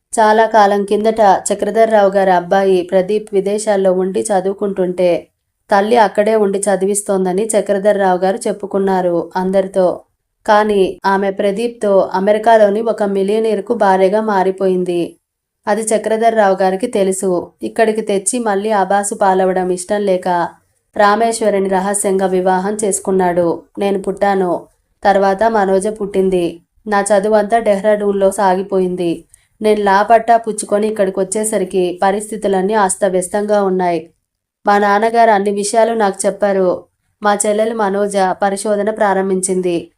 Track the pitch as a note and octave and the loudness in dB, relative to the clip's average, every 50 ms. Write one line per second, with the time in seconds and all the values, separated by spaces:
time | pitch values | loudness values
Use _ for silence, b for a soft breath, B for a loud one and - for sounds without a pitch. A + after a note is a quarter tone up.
0 | _ _ - A3+ G#3+ G#3+ A3 A3 A3+ A3 A#3 A3 G3+ G3 G#3 G3+ G3 - G#3+ G3+ | _ _ -2 2 2 4 4 4 2 4 4 4 4 4 2 0 -2 -2 -2 0
1 | G#3 A3 A3 A3+ G#3+ G3 F#3 - - - G3+ G3+ G3+ G3+ G3 A3+ A3+ A3 A3 G#3 | 0 0 2 2 4 4 4 2 0 -4 -4 -4 -4 -2 2 2 2 4 4 4
2 | G3+ G3 G3 G3 F#3+ F#3 F3+ F3 F3 F3 G3 G3 G3 F#3+ F#3+ F3+ E3+ - G3 F#3+ | 4 4 2 2 2 2 2 0 0 0 0 0 2 2 2 0 0 0 0 0
3 | F3+ F#3 G#3+ G#3 G#3+ - G#3 F#3+ F#3+ G3 G#3 G#3+ G#3 G#3+ G3+ G3 F#3+ F#3+ F3+ F#3 | 0 0 -2 -4 -4 -2 -2 -2 -2 -2 -2 -4 -2 -2 0 2 2 2 0 0
4 | F#3 F#3+ F#3 A3 A3 G#3+ G3+ F#3 F3+ G3 F#3+ - G#3 G3+ F#3+ F#3+ F#3 F3+ F3+ F#3+ | -2 -2 -2 -4 -2 -2 -2 -2 -2 -2 -4 -4 -4 -4 -2 -2 -4 -4 -2 0
5 | F3+ F3 E3+ - - _ _ _ _ _ _ _ _ - G#3 G3 G3+ A3 A#3+ A#3+ | 0 0 0 -2 -4 _ _ _ _ _ _ _ _ -2 0 0 2 2 2 2
6 | G#3 F#3+ - G#3+ G#3 A3 A3 A3 G#3 G3 G3 F#3+ G3 G3+ G3 F#3 F#3+ G3+ G3+ G3+ | 2 2 2 0 0 2 2 2 0 0 -2 -2 -2 0 0 0 0 -2 -2 -2
7 | - - G3 F#3 F#3+ F#3 F3+ F#3+ A3+ A3 A3+ G3+ F#3+ G3+ G3+ G3 G3 G#3 G3+ G3+ | -4 -2 -2 -2 0 -2 -2 -2 -2 -2 -2 -2 0 0 -2 0 2 0 2 2
8 | G3 F#3 F3+ F3 F#3+ F#3+ G#3 A#3 - A3 F#3+ G3+ G3+ F#3+ - G3 G3 F#3+ F#3+ F#3 | 2 0 0 0 0 -2 -2 -2 -4 -6 -6 -6 -6 -6 -4 -2 0 0 0 0
9 | F3+ F3 E3+ E3+ E3 - - F#3 F#3 F#3+ F#3+ G3 F#3 F#3+ - F#3+ F3+ F3 - - | 0 0 0 -2 -4 -4 -4 -4 -2 0 0 0 -2 0 0 0 0 0 -2 -4
10 | - _ _ _ _ _ _ _ - A3+ G#3 G#3 G#3+ G#3+ G#3 G3 F#3 - - - | -10 _ _ _ _ _ _ _ 0 2 2 2 2 2 2 2 2 0 -2 -4
11 | - G3 G3 F#3+ G3+ G3 G3 G3+ G#3 G3+ F#3+ A3 A#3+ A#3+ A#3 - G#3+ G3+ G3 F#3+ | -2 0 0 0 0 -2 -2 -2 -2 -2 -2 -2 -4 -6 -6 -4 0 2 2 2
12 | - - - F#3 F#3+ G#3 G#3 G#3+ G#3+ A#3 A3+ G#3+ G#3 G3 G3+ A3 A3+ A3+ G#3+ A3 | 2 2 0 0 2 2 2 2 4 4 6 6 6 6 4 2 -2 -2 -2 -2
13 | G#3 G3+ G3 G3 F#3+ G3 G#3+ A3 A3 A3 G#3 G3 F#3+ - A#3+ G#3 G#3 G3 F#3+ F#3+ | -2 -2 0 0 0 0 0 0 0 0 -2 -2 -2 -4 -2 0 2 2 4 4
14 | F#3+ F#3 G3+ A3 A3 A3 G3+ F#3+ F3+ F#3+ F#3 F#3+ G3 F#3+ F#3 F3+ F3+ F3+ F3 F3 | 4 2 2 0 0 0 0 0 0 0 -2 0 0 0 0 0 -2 -2 -2 -4
15 | E3+ - - _ _ _ _ _ _ _ _ _ - A3 G#3 G#3+ A3+ A3 A3 G#3 | -4 -6 -8 _ _ _ _ _ _ _ _ _ -4 -4 -2 -2 0 0 -2 0
16 | G#3+ G#3+ A3+ A3 A#3 A#3 A3 A3 G#3 F#3+ F#3+ F#3 F#3+ F#3+ F#3+ F#3+ B3+ A#3+ - G#3+ | 0 -2 -2 0 2 2 2 4 4 2 2 2 0 0 -2 -2 -4 -2 -2 0
17 | F#3+ F#3+ F#3+ - G3+ F#3 F3 E3+ F3+ - _ _ A3 A3 A3 A#3 A3+ G#3+ G#3+ A3 | 0 0 -2 -2 -2 -2 -2 -2 -4 -8 _ _ -12 -6 -2 0 0 0 0 -2
18 | G#3+ G#3+ G3+ F#3+ G3 - B3+ B3 A3+ G#3+ G3 G3 G3+ A3 G#3+ G3 F#3+ F#3 G3 G3+ | -2 -2 -2 -2 -2 -4 -4 -4 -2 -2 -2 -2 -2 -2 0 0 0 0 0 -2
19 | G3+ - A3 - G#3 F#3+ F#3 F#3+ F#3 F#3 F#3 F#3 F#3 F3+ F3+ F3+ - - G#3+ G#3 | -2 -2 -4 0 0 2 2 2 2 0 0 -2 -2 -2 -4 -4 -4 -4 -4 -2
20 | G3+ G3 F#3 F3+ F#3 F#3 F3 F3 E3 - - _ _ _ _ _ _ _ - - | -2 -2 -2 -2 -2 -2 -2 -2 -2 -4 -8 _ _ _ _ _ _ _ -2 0
21 | G#3 G3+ G#3 A3 A#3 A3+ A3+ - A3+ G#3 G3 G3 G3 F#3+ F#3+ F#3 F#3 G3+ G3+ G3+ | 2 2 2 2 0 -2 -2 -2 -2 0 0 0 0 0 -2 -2 -2 -2 -4 -2
22 | - G3+ F#3+ F#3+ G3 F#3 F#3 F#3 F3+ F#3+ F#3 F#3 F#3 G3+ G#3+ G#3+ A3 G3 G3 - | -2 -2 0 0 0 0 0 0 0 0 0 0 -2 -4 -4 -4 -2 -2 -4 -4
23 | - G3+ F#3+ F#3+ F3+ F3 E3+ F3 F3 E3 - - - _ - G#3 G3+ G3+ G3+ F#3+ | -2 -2 0 2 2 2 2 0 0 0 -2 -4 -8 _ -8 -4 -4 -2 -2 -2
24 | F#3+ G3 F#3+ - G3+ G3+ G3 F#3+ F#3 F3 D#3+ - - - _ _ _ _ _ _ | -4 -6 -4 -2 0 0 0 0 0 -2 -2 -4 -6 -12 _ _ _ _ _ _
25 | - G#3 G3 G3 G3+ G3 F#3+ F#3+ A3 A#3 A3+ G#3+ F#3+ F#3+ F#3+ F#3+ G3 G#3+ G#3+ - | 0 2 2 2 2 2 2 2 0 0 2 0 0 2 2 0 0 -2 -4 -6
26 | G3+ F#3+ G3+ F#3+ F#3+ F#3+ F#3 F3+ E3+ E3 E3+ E3+ _ _ _ _ - G#3+ G#3 G3+ | -8 -4 -2 0 0 0 0 0 -2 -4 -6 -10 _ _ _ _ -6 -2 -2 0
27 | G3 - G#3+ G3 G3 G#3+ A3 G#3+ G#3 G3+ A3+ A#3 A#3 G#3+ G3+ G3 F#3+ G#3+ G#3 G3+ | 0 2 2 2 2 2 2 2 2 2 0 0 2 0 0 0 0 0 0 0
28 | G#3 G3+ G3+ G3 G3 F#3+ G3 - G3+ F#3 F#3 F#3+ F#3+ G3 F#3+ F#3+ F#3 F3+ F3+ F3+ | 0 -2 0 2 2 0 2 2 0 2 2 0 -2 -2 -2 -2 -2 -2 -2 -4
29 | F3 E3+ D#3+ E3+ - _ b b b b b b G#3+ G#3+ G#3+ G#3 G3+ G3+ F#3+ G3+ | -4 -4 -4 -6 -8 _ b b b b b b 0 0 2 2 2 2 2 2
30 | G#3 A3 A#3 A3 A3 A3+ A#3 A3+ A#3 A3 G#3 G#3+ - - G#3 G#3 G#3+ G#3+ G#3+ G#3+ | 4 4 4 4 4 4 2 2 2 -2 -8 -8 -4 -2 -2 0 0 -2 -2 -2
31 | G3 F#3+ F#3+ G3 F#3+ F#3+ - A3 G#3+ G#3+ A3 G3 F#3 F#3 G3+ F#3 F3+ F3 F3 - | -2 -2 -2 -2 -4 -4 -4 -4 -4 -2 -2 -4 -4 -2 -2 -2 -2 -2 -2 -2
32 | G3+ G3 G3 G#3+ G#3+ - A3+ G3 - G3 F#3+ F#3 F#3 G3+ A3 A3 G3 F#3 - - | -2 0 0 -2 -4 -8 -8 -4 -2 -2 0 0 0 0 0 0 0 0 0 -2
33 | G#3 F#3+ F#3 F3+ F3 - - G#3 G#3 G#3 G#3 G#3 G3 F#3+ F#3 F#3 F3+ F3 E3+ D#3+ | -2 0 0 -2 -2 -2 -4 -4 -2 0 0 0 0 0 0 0 0 -2 -2 -4
34 | E3 E3+ _ _ _ _ _ _ _ _ _ _ - G#3 G3+ G3+ G#3 G3+ G3+ G#3 | -6 -10 _ _ _ _ _ _ _ _ _ _ -2 0 2 2 2 2 2 2
35 | A3 A3+ A#3 A#3 A3+ A3+ G#3+ G3 G3+ G#3 G#3 G3+ G3+ - - A3+ A3+ A#3 A#3 A3+ | 0 0 2 4 4 4 4 2 2 -2 -2 -4 -4 -2 0 2 2 2 2 0
36 | G#3 G3 F#3+ - - G3+ G3 - G#3 G3+ G3 F#3+ F#3+ F3 - - - _ _ _ | -2 -2 -2 -2 -4 -4 -2 -2 -2 0 0 0 0 0 -2 -4 -6 _ _ _
37 | _ _ _ - G#3 G#3 G#3 G3+ - G#3+ G#3 G#3+ A3 A3+ A#3 A3 G#3 F#3+ G3 G3+ | _ _ _ -4 -2 0 0 0 0 0 0 0 0 -2 -2 -2 -2 -2 -2 -2
38 | G#3 G3+ G3 G3 F#3+ F#3 F3 - G3+ G3 G3 G3+ - G#3+ G#3 G3+ G3+ G#3+ G#3+ - | -2 -2 0 0 0 0 0 -2 -2 -2 -2 -2 -4 -2 -2 -2 -2 -2 -2 0
39 | G#3+ G3 F#3+ F#3+ F#3+ F#3+ F#3 F#3 F#3 F#3+ F#3 F#3 F3+ F3+ E3+ E3 E3 - _ | 0 0 0 0 0 0 -2 -2 -2 -2 -2 -2 -2 -2 -2 -4 -6 -8 _